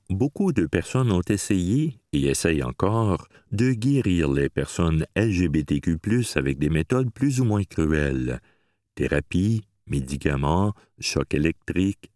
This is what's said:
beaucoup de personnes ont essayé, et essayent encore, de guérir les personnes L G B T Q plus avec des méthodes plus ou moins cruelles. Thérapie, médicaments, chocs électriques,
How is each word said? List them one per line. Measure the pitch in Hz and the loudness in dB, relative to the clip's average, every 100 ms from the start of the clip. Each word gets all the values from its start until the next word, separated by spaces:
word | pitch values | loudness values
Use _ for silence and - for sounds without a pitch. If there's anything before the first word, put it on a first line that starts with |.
| - | -4
beaucoup | 95 139 - 196 | -2 -2 0 0
de | 139 82 | 0 0
personnes | - - 131 123 | -2 0 0 2
ont | 90 - | 2 0
essayé, | 104 - 98 87 127 160 - _ | -2 0 0 2 0 0 -6 _
et | 71 69 | -2 0
essayent | 67 85 78 | 2 0 0
encore, | 62 64 95 113 107 85 - - _ | -2 -2 0 2 2 0 -4 -20 _
de | 104 127 | 0 0
guérir | 120 127 143 104 87 73 | 0 0 0 2 2 2
les | 69 69 | 2 0
personnes | - 69 - 85 80 - - | -2 -4 0 2 2 0 0
L | 113 | 2
G | 90 85 | 2 2
B | 78 | 2
T | 71 73 | 0 0
Q | 85 82 | 0 -2
plus | 104 120 117 76 | 0 0 0 -2
avec | 69 67 | -2 0
des | 76 | 0
méthodes | 78 76 127 127 | 0 0 0 -2
plus | - 139 127 | -2 0 0
ou | |
moins | 123 104 | 0 0
cruelles. | 95 - 78 78 73 65 64 62 - _ _ _ _ | -2 -2 0 2 0 -2 -4 -6 -10 _ _ _ _
Thérapie, | - 71 73 - 90 101 113 - _ - | -6 -2 -2 -2 -2 0 -2 -6 _ -6
médicaments, | 71 65 69 76 69 71 85 104 - _ - | -6 -4 -4 -2 0 0 0 0 -4 _ -12
chocs | - - 67 | -4 -4 -2
électriques, | 73 78 - - 87 95 - - | 0 0 -2 -4 -2 -2 -2 -12